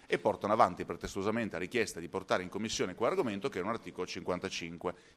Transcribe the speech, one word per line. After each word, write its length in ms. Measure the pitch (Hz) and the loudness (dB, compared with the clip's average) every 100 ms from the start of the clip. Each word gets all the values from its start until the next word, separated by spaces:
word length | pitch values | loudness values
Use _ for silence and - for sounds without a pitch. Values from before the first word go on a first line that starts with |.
| - | -4
e 120 | 87 | 2
portano 340 | 110 95 104 | 2 2 4
avanti 320 | 110 107 92 | 6 6 6
pretestuosamente 680 | 85 85 95 - 98 110 104 | -4 -4 -4 -2 0 0 -2
la 80 | 82 | -2
richiesta 400 | 90 120 101 - | -2 0 0 -2
di 80 | 85 | -6
portare 340 | 95 92 110 | -6 0 0
in 60 | 90 | 0
commissione 440 | 98 110 - 110 | -4 -2 0 0
quell'argomento 540 | 87 120 185 139 98 98 | 2 2 2 0 0 -2
che 120 | 98 | -2
è 20 | |
un 80 | 90 | -2
articolo 360 | 113 - - 90 | -4 -6 -6 -6
cinquantacinque. 880 | - 85 90 95 - 85 85 87 - - | -4 -2 -2 -2 -4 -6 -4 -4 -6 -10